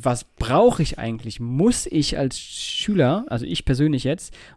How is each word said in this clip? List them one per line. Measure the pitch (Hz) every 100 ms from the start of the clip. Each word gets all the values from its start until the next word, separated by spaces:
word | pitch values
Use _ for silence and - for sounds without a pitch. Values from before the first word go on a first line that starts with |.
was | 123 120 -
brauche | - 113 147 240 -
ich | 156 -
eigentlich? | 117 113 110 -
Muss | 120 131 220 - -
ich | 156 139 -
als | 135 -
Schüler, | - - - - - 196 127 190 269
also | 117 -
ich | 170
persönlich | - 127 151 139
jetzt, | 131 165 - - -